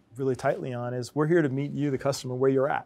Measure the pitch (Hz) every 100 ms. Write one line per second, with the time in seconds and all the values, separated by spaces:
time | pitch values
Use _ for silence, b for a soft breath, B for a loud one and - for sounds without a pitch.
0 | _ 113 135 127 135 185 147 120 120 123
1 | 120 143 151 170 147 135 143 139 147 127
2 | 139 135 127 127 135 131 139 151